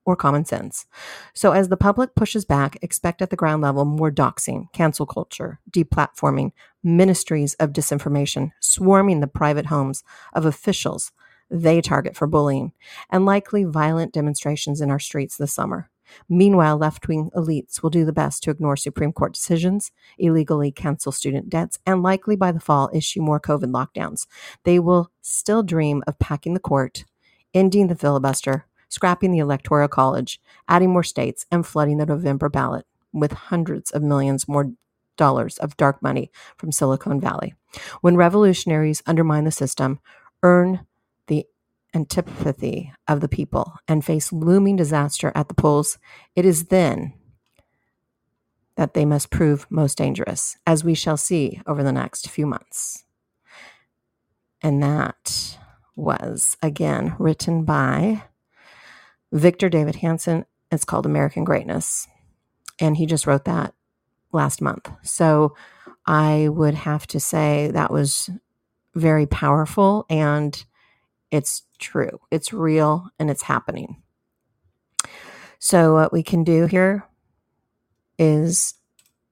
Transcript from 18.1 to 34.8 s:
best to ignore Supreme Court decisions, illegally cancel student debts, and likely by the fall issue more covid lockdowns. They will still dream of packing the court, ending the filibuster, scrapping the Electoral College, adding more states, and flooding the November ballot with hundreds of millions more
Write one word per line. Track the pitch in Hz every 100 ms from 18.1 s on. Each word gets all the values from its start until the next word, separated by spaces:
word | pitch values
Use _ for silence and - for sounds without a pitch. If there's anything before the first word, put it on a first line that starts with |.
best | 160 143 -
to | -
ignore | 147 151 143
Supreme | 143 - 147
Court | 165 151
decisions, | - - 165 180 202 - _ _ -
illegally | 170 160 151 151 143
cancel | - 147 139 139
student | - 135 139 -
debts, | 165 170 - -
and | 185
likely | 180 190 - 202
by | 185
the | 165
fall | - 143 139
issue | 160 - -
more | 156 147
covid | - 147 127
lockdowns. | 127 135 - - - - - - -
They | - 175
will | 170 180 170 _
still | - - - 220
dream | 190 160 151 143 -
of | -
packing | - 143 165
the | 180
court, | - 139 131 - - _ _ _ _
ending | 185 190 202 185
the | 170
filibuster, | 143 139 135 135 - 143 - _ -
scrapping | - 185 175 190
the | 170
Electoral | 143 135 - 151 143
College, | - 131 135 127 - _ _ -
adding | 175 185
more | 180
states, | 165 - 127 - -
and | 175 165
flooding | 156 147 147
the | 151
November | 147 143 139 147
ballot | 135 127 131 - _ _
with | 151 147
hundreds | - - 170 165 156 -
of | 147
millions | 147 143 139 135 -
more | 143 139 -